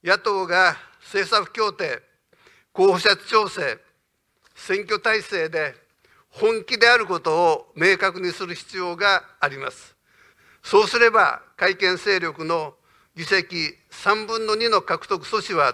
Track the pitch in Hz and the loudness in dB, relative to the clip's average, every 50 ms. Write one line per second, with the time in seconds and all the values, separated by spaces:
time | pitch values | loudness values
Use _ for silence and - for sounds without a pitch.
0 | _ 170 190 202 - 226 202 190 185 165 175 185 185 175 151 - - - _ _ | _ 0 -2 0 0 -4 -2 -2 -2 0 2 4 4 2 2 -2 -12 -20 _ _
1 | _ - - 196 196 160 233 208 185 - _ 226 220 208 175 - 185 151 123 - | _ -6 -4 -4 -2 0 0 0 -2 -2 _ -4 -4 -4 -4 -6 -8 -6 -6 -10
2 | _ _ _ _ _ _ _ _ _ _ _ _ _ _ _ - 185 196 180 175 | _ _ _ _ _ _ _ _ _ _ _ _ _ _ _ 2 4 4 4 4
3 | 175 214 196 190 - - - 220 208 180 - 190 156 131 110 - _ _ _ _ | 2 2 2 2 -2 0 2 2 2 2 -4 -6 -6 -6 -6 -8 _ _ _ _
4 | _ _ _ _ _ _ _ _ _ _ _ - - - 190 202 202 170 208 208 | _ _ _ _ _ _ _ _ _ _ _ -20 -6 -4 -4 -4 -2 -4 -4 -2
5 | - 233 220 214 - - 208 175 160 160 165 160 156 143 - _ _ _ _ _ | 0 0 0 0 -2 -4 -4 -4 -4 -2 -2 -4 -4 -4 -8 _ _ _ _ _
6 | _ _ _ _ _ _ _ - - 220 226 220 - - 254 214 233 233 247 240 | _ _ _ _ _ _ _ 0 0 0 0 0 -4 -6 0 4 6 6 6 4
7 | 220 180 185 165 135 165 156 165 175 165 156 - - _ _ 151 160 190 190 185 | 2 -2 -6 -4 -2 0 0 2 4 2 2 0 -4 _ _ 0 2 2 2 2
8 | 196 196 170 185 185 180 165 - 196 175 175 - - - - 185 185 175 170 165 | 0 -4 -2 -4 -8 -8 -6 -8 -10 -10 -10 -14 -14 -12 -10 -8 -6 -6 -6 -2
9 | 202 202 196 180 - - _ _ - 143 135 135 139 127 - - - - _ _ | 0 2 2 0 -2 -6 _ _ -4 -4 -4 -8 -10 -12 -12 -14 -20 -20 _ _
10 | _ _ _ _ _ _ _ _ _ _ _ _ _ - - 202 214 - - 240 | _ _ _ _ _ _ _ _ _ _ _ _ _ 4 4 4 4 4 2 4
11 | 233 226 220 220 185 135 123 - - _ _ - - 190 190 180 - 180 185 170 | 4 4 6 4 2 2 0 -4 -12 _ _ -2 -2 -2 0 0 0 -2 -2 -2
12 | - 208 196 185 170 165 147 151 160 160 170 165 156 147 _ _ _ _ _ _ | -2 -2 0 0 -2 -6 -8 -8 -6 -4 -4 -4 -4 -8 _ _ _ _ _ _
13 | _ _ _ 165 160 151 196 185 175 - 180 170 156 147 - _ _ _ - - | _ _ _ -14 -4 0 0 0 0 -4 -8 -8 -8 -8 -8 _ _ _ -20 -4
14 | - 208 208 214 220 208 226 226 220 214 214 220 233 233 220 190 - - - 165 | 0 0 0 0 -2 -6 -6 -6 -2 -2 -2 0 0 2 2 0 0 0 -6 -6
15 | - - 202 170 147 - - 214 175 - 185 160 143 127 | -4 -6 -6 -6 -4 -4 -6 -6 -4 -2 0 2 2 2